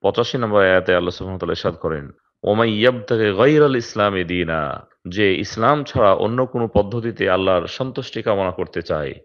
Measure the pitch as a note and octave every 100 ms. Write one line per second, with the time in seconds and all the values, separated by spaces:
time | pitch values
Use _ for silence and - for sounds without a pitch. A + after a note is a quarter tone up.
0 | G2 G2+ A#2+ C3 A2+ G#2 F#2+ F#2 F#2 F2+
1 | F2+ - F#2+ F#2 E2+ E2+ F#2 E2 E2 D#2
2 | C#2+ - _ _ - G#2+ A#2 G#2 A#2+ B2
3 | G#2 A#2 G#2+ F#2+ C3+ D3+ D3 B2 A#2 A2
4 | G#2 G2 E2+ F2+ E2 D#2+ D2 - - _
5 | F2+ F2+ G2+ F2+ G#2 - A#2 D3 C3+ C3
6 | G#2 F#2 G#2 B2 B2+ B2 A2+ - G2+ A#2+
7 | A#2 G#2 F#2+ F#2 F#2+ F2+ E2+ - C3 B2+
8 | B2+ A2 A#2 G2+ F#2+ F2+ F2 F2 - D#2
9 | C#2+ C#2